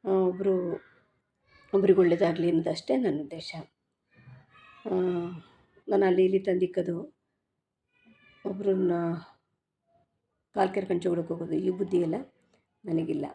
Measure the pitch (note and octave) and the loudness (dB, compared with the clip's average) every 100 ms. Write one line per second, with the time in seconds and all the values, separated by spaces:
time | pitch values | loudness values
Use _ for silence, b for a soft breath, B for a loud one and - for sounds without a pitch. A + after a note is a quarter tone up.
0 | G#3+ F#3+ F#3 F3+ G3 F#3 F3+ E3+ - _ | 2 2 2 0 0 0 -2 -8 -12 _
1 | _ _ _ _ _ _ _ G3 F#3+ F#3 | _ _ _ _ _ _ _ 2 6 6
2 | F3 E3+ E3+ E3+ E3+ E3 E3 D#3+ - C4 | 6 4 2 2 2 2 0 -4 -2 0
3 | A3+ D3+ C#3+ E3 - D#3+ - _ _ _ | 0 -2 -6 -12 -12 -14 -16 _ _ _
4 | _ _ - - _ - - - A3 F#3 | _ _ -20 -20 _ -20 -20 -16 -4 -2
5 | F#3 F3 E3+ F3 B B _ _ - G3+ | 0 -2 -6 -12 B B _ _ -2 2
6 | G3 F#3 F#3 F#3+ F#3+ F3+ F3+ F#3 F3+ E3+ | 4 4 4 2 0 0 0 -2 -4 -6
7 | C#4+ _ _ _ _ _ _ _ _ _ | -8 _ _ _ _ _ _ _ _ _
8 | _ _ _ _ G3 G3 G3+ F#3+ F3+ E3+ | _ _ _ _ -8 -4 0 2 2 0
9 | E3+ E3+ B _ _ _ _ _ _ _ | 0 -4 B _ _ _ _ _ _ _
10 | _ _ _ _ _ G#3 F#3+ G3 F#3+ F3 | _ _ _ _ _ -2 0 0 -2 -2
11 | F3+ E3+ E3 E3+ E3+ D#3 F#3 F#3 F#3+ F3+ | -2 -2 -4 -8 -4 -2 -2 -4 0 0
12 | E3 G3 C#4 _ _ _ _ _ - D#3+ | 0 -4 -8 _ _ _ _ _ -4 -4
13 | D#3+ D3+ C#3+ | -2 -4 -6